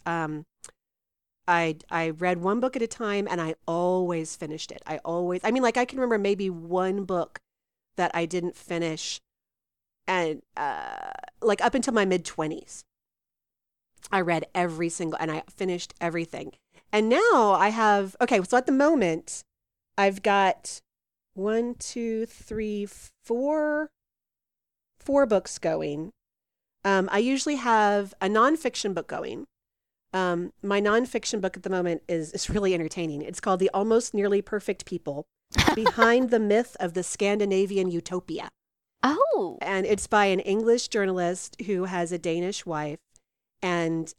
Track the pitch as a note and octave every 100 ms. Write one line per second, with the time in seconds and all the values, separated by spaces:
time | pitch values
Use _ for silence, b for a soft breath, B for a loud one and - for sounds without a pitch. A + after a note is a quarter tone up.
0 | E3+ E3+ D#3 D3+ - _ - _ _ _
1 | _ _ _ _ - E3+ E3 D#3 - E3+
2 | E3 D#3 F3+ F3 F3+ A3+ B3+ B3+ A3+ -
3 | G#3+ G3+ G3+ F3+ D#3+ - - E3+ F3+ F#3
4 | F3+ E3 D#3+ - D#3 D#3 - - - D#3
5 | - E3+ F3 F3+ A3 C4 A#3+ A#3+ B3 C4
6 | B3 G#3+ G3 G3+ G3 E3+ E3 F3+ F#3+ G3+
7 | F#3+ F3+ - - _ _ _ _ _ -
8 | F3+ E3+ E3+ F3+ E3+ - - E3+ E3 D#3+
9 | - - _ _ _ _ _ _ _ _
10 | - F#3 D#3+ D#3 - - C#3+ E2 A#1+ -
11 | G1+ - - - A#3 G3+ A#3 C4+ B3 A#3
12 | G3 F3+ - - D#3 D#3+ - - - _
13 | _ _ _ _ _ _ _ _ _ _
14 | - G3 F3 E3 - F3+ F3 D#3+ E3+ -
15 | E3+ - D#3+ D#3 - - F#3+ F3 - -
16 | E3+ E3+ E3 - D#3 - _ b b G#3
17 | A3 C#4 A#4 D#4 G#3+ F3+ G3+ A3+ G#3+ G3+
18 | F#3+ - A#3+ A3 F3+ B3 B3+ C4+ D4 D4+
19 | F3+ D#3+ - - - _ _ _ _ -
20 | G3 G3 G#3+ G3+ F#3+ - - - _ _
21 | _ _ _ F#3 G3+ A3+ A#3+ B3 - B3
22 | A#3 A3 A3+ - - A3 G#3+ G#3 G3+ -
23 | - _ - A#3+ C#4 D#4 D4+ D4+ D#4 _
24 | _ _ _ _ _ _ _ _ _ _
25 | - C#4 C4 G3 - - E3 D#3+ D#3 C#3+
26 | F3 - _ _ _ _ _ _ G3 F#3+
27 | F#3 G3+ A#3+ C4+ D4+ C#4 A#3+ A3 G#3 G3+
28 | G3 - G3 G#3+ B3+ D#4+ B3 - G3+ E3+
29 | - - - - - _ _ _ _ _
30 | _ F#3 F3+ F3 F3+ - G3+ G3+ G#3 A3+
31 | B3 A3+ - G#3+ F#3 F#3 F#3 F#3 F3 E3
32 | - E3+ D#3 F#3+ - G#3 G3 F3 D#3+ F#3
33 | D#3+ C#3+ D3+ F3+ G#3 F#3 F#3+ G3 A3 A3+
34 | A#3 G#3 G3+ G3+ G3 G#3 - F#3 - F3+
35 | - C#3+ - _ _ - - F#4 A4 -
36 | A3+ A#3+ B3 A#3 G#3 G#3+ B3 - F3+ F3+
37 | F3 - G3+ G#3 G3+ F#3+ G3 G3 F#3 E3+
38 | - F3+ - D#3 - - _ _ _ _
39 | B3+ E4 D5+ A4 F3+ - F3 F#3+ G3 G3+
40 | - G#3 G3+ F#3 - G3+ A3+ A#3 - G#3+
41 | G3 F#3 F3 F3+ - - G3+ F#3 F#3 F3+
42 | E3+ F3 E3+ E3 F3+ G#3 F#3 D#3 D3+ D#3
43 | _ _ _ _ _ _ F#3 F3 E3 E3
44 | D#3+